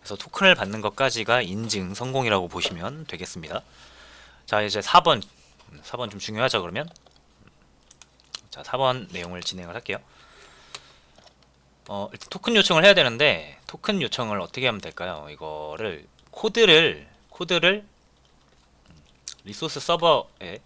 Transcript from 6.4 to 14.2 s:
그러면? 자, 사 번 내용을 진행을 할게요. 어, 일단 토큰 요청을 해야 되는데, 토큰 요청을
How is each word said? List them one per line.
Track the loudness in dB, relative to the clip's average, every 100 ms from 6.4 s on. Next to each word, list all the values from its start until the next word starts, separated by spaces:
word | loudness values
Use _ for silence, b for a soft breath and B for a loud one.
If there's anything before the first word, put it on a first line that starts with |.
| 0 0
그러면? | -4 -6 -8 -12 _ _ _ _ -20 _ _ _ _ -20 -20 _ _ -18 -16
자, | -18
사 | -8 0
번 | 0 0 -6
내용을 | -10 -10 -8
진행을 | -8 -10 -12
할게요. | -14 -8 -8 -8 B B B B B B B B B B B -20 _ _ _ _ _ -12
어, | -10 -10
일단 | -12 -14
토큰 | -8 2 4
요청을 | 4 8
해야 | 8
되는데, | 8 6 4 2 2 -4 -18 -18
토큰 | -10 -4 -2
요청을 | -2 -4